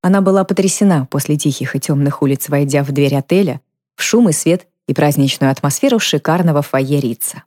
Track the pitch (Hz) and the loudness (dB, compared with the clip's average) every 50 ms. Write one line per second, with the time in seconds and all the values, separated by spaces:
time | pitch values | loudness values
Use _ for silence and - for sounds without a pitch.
0 | - 180 190 196 196 190 196 196 190 - 196 - 190 196 - - 208 202 180 151 | 2 2 2 2 2 2 2 2 2 0 0 0 0 0 0 2 2 2 2 2
1 | 131 - - 147 - - 151 147 - 151 131 - - 131 - 139 - - 151 139 | 0 -2 -4 -6 -2 -2 -2 0 0 -2 -4 -4 -6 -6 -6 -6 -4 -2 0 0
2 | 143 139 139 - - 135 139 131 - - 147 143 143 139 135 143 139 139 139 143 | 0 0 0 0 0 0 0 -2 -4 -2 0 0 0 0 0 -2 -2 -2 0 0
3 | 143 139 143 139 135 _ - 185 196 165 127 - _ _ _ _ _ _ _ - | 0 2 0 -2 -2 _ 0 2 2 0 -2 -8 _ _ _ _ _ _ _ -8
4 | - - - 226 240 202 156 - - 165 175 180 - _ _ _ _ - 143 - | -4 0 2 4 4 4 2 0 0 0 0 0 -2 _ _ _ _ -6 -2 0
5 | 151 147 143 - 139 135 - - 147 135 135 - - 143 143 - - 277 156 120 | 0 0 2 2 0 0 0 0 0 0 0 0 -2 -4 -2 0 0 0 2 0
6 | - - - 147 _ - 160 175 180 170 151 147 143 - - 135 135 131 147 143 | 0 0 -2 -2 _ 0 0 2 2 2 2 0 -2 -2 -2 -4 -2 0 -2 -2
7 | 139 120 117 - - - - - - | 0 -2 -4 -6 -8 -10 -10 -14 -20